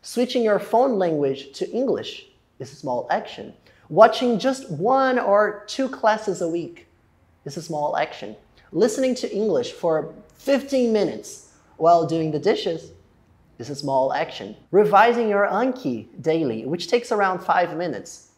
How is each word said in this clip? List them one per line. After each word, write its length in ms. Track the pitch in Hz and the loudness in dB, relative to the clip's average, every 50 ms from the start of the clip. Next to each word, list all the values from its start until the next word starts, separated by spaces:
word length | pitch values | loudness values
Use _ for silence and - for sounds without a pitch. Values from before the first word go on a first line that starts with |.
Switching 420 | _ - - 233 254 247 - 262 233 | _ -6 -2 -2 -2 0 0 0 2
your 160 | 214 208 190 | 2 2 2
phone 380 | 202 - - 226 254 277 240 | 0 0 2 2 2 2 2
language 540 | 196 185 170 160 147 143 135 135 - - - - - | 0 0 0 0 0 0 0 -2 -4 -8 -18 -8 -8
to 100 | 185 - | -8 -4
English 560 | - 226 269 254 160 104 113 - - - - _ _ _ _ _ _ _ | -2 -4 -2 0 -2 -4 -4 -10 -14 -16 -20 _ _ _ _ _ _ _
is 120 | 135 - | -16 -16
a 40 | - | -16
small 320 | - - 135 123 120 - - | -12 -6 -6 -4 -4 -2 -2
action. 420 | 165 208 - - - - 104 - - _ _ - _ _ _ _ | -4 -4 -4 -8 -14 -14 -16 -16 -18 _ _ -20 _ _ _ _
Watching 500 | 156 170 220 226 226 - 254 247 233 190 | 6 8 8 8 8 2 0 0 0 0
just 320 | - 262 269 269 - - | 0 -2 -2 -2 -8 -10
one 480 | 165 139 175 226 262 269 269 262 254 247 | -8 -2 0 2 2 4 2 2 2 0
or 440 | - - 202 202 214 202 - - - | 2 2 4 4 4 2 -2 -6 -12
two 220 | - - - 269 254 | -12 -4 -4 -4 -4
classes 520 | 269 - - 220 214 214 214 208 180 180 | -4 0 2 2 2 2 -2 -6 -4 -2
a 60 | 180 | -4
week 400 | 165 165 175 160 120 - - - _ _ _ _ _ _ _ _ _ _ _ _ | -4 -4 -4 -6 -8 -14 -18 -20 _ _ _ _ _ _ _ _ _ _ _ _
is 140 | 147 139 | -14 -12
a 40 | 175 | -12
small 360 | 156 160 156 151 147 147 - | -10 -8 -6 -4 -4 -2 -2
action. 380 | - 156 - - - - 101 214 - _ _ _ _ _ _ | -4 -4 -6 -8 -14 -14 -14 -16 -18 _ _ _ _ _ _
Listening 440 | - 160 214 247 - 285 262 262 247 | 0 2 2 2 2 0 0 0 0
to 200 | 247 - 220 - | -2 -4 -6 -4
English 380 | 196 214 214 170 135 - - - | -2 -2 0 0 0 -2 -4 -8
for 400 | - - 170 160 151 143 - - - - _ _ | -4 -2 0 0 0 -2 -6 -12 -18 -20 _ _
fifteen 580 | _ - 269 277 262 - - 277 262 247 233 220 | _ 0 0 0 0 0 0 0 2 2 2 2
minutes 580 | 208 190 156 - - - - - - - - _ _ _ _ _ | 2 0 0 -2 -8 -14 -16 -18 -20 -20 -20 _ _ _ _ _
while 280 | - 160 165 175 170 160 | 2 4 6 6 6 4
doing 260 | 151 165 165 160 156 | 2 0 -2 -2 -2
the 80 | 151 151 | -2 0
dishes 520 | 143 196 233 214 - 190 165 160 - - - - _ _ _ _ _ _ _ _ _ _ _ | 0 0 0 2 0 -4 -4 -6 -8 -16 -20 -20 _ _ _ _ _ _ _ _ _ _ _
is 120 | _ 120 123 | _ -12 -12
a 60 | 143 | -10
small 380 | 135 - 139 135 131 131 131 - | -8 -4 0 0 2 2 2 0
action. 420 | 139 165 165 - - 101 101 107 - - _ | -2 -4 -6 -8 -14 -14 -14 -16 -18 -12 _
Revising 560 | - 190 208 170 196 196 220 240 233 240 233 | 4 4 4 6 6 6 6 6 4 2 0
your 200 | 214 202 202 202 | 0 2 2 2
Anki 600 | 196 185 202 247 262 254 - - 139 123 110 - - - - | 2 0 0 0 -2 -2 -4 -4 -6 -6 -6 -8 -14 -18 -6
daily, 440 | 123 160 156 165 160 131 113 110 113 | -2 0 0 0 0 -2 -2 -4 -4
which 220 | 131 160 175 - | -6 -6 -6 -2
takes 240 | - - 240 240 - | 0 0 -2 0 0
around 280 | 226 208 202 190 185 180 | 0 0 2 0 0 -2
five 360 | - - 170 180 175 170 151 | 0 2 2 2 2 0 -2
minutes 540 | 156 180 170 123 101 - - - - - _ _ | -6 -6 -6 -6 -8 -10 -14 -20 -20 -20 _ _